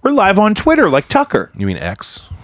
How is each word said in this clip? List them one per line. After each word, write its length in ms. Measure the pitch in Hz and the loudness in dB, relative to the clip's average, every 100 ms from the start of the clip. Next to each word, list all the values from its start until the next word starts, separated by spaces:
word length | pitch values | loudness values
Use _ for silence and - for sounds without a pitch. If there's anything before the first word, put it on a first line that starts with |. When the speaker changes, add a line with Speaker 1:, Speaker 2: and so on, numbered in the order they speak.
Speaker 1:
We're 80 | 262 | -2
live 260 | 285 196 196 | 2 2 4
on 160 | 214 | 2
Twitter, 360 | 214 - 320 190 | 0 0 2 4
like 180 | 135 - | 2 0
Tucker. 440 | 277 285 113 - - | 0 0 -2 -4 -6
Speaker 2:
You 80 | 98 | -4
mean 120 | 90 | -4
X? 460 | 87 - - - - - | -6 -8 -8 -10 -12 -20